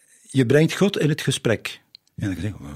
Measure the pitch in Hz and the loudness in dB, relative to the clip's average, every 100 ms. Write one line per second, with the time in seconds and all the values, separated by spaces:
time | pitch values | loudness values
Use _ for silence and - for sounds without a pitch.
0 | _ _ _ 131 120 139 160 - 196 - | _ _ _ 0 4 4 4 2 0 2
1 | 151 151 - - 120 104 - - _ _ | 0 0 -2 -2 0 -2 -4 -14 _ _
2 | _ - 104 87 104 90 73 | _ -8 -6 -4 -6 -8 -14